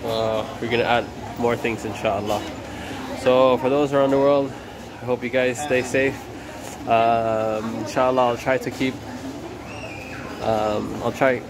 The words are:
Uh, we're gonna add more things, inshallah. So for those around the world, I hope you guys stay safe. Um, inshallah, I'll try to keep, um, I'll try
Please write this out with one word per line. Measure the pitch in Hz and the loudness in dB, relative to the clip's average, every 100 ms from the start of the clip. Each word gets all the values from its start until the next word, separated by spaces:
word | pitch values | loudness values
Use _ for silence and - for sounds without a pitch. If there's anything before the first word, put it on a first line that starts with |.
Uh, | 117 113 113 110 107 - | -2 0 0 0 -4 -6
we're | 117 | -2
gonna | 120 | 0
add | 98 120 101 - - - | 4 2 0 -10 -12 0
more | 120 117 | 0 2
things, | 120 107 110 | 0 -2 -6
inshallah. | 101 110 101 104 104 - - - - - - - - | -2 0 0 0 -2 -4 -10 -12 -10 -10 -10 -8 0
So | 127 127 131 123 | 4 6 6 4
for | 127 | 2
those | 143 147 | 2 2
around | 139 139 | 4 4
the | 139 | 6
world, | 139 143 135 120 - - - - | 6 4 2 -6 -14 -14 -14 -10
I | 123 | -4
hope | 120 | -2
you | 120 | 0
guys | 127 127 123 | 2 2 0
stay | 147 127 | 0 0
safe. | 123 135 135 - - - - - - - 120 | 2 2 2 -2 -10 -14 -14 -12 -12 -10 2
Um, | 113 113 117 113 110 110 110 113 117 | 4 6 4 2 0 0 -2 -4 -6
inshallah, | 110 139 127 131 123 | -4 2 2 4 4
I'll | 117 | 2
try | - 131 | 0 0
to | 139 | 0
keep, | 113 131 - - - - - - - - - - - - - - 107 | -2 -4 -4 -12 -10 -10 -10 -12 -12 -12 -12 -12 -12 -12 -12 -10 -6
um, | 110 110 107 107 107 - | 0 0 2 0 -4 -4
I'll | 120 | -4
try | 117 135 123 | 2 2 2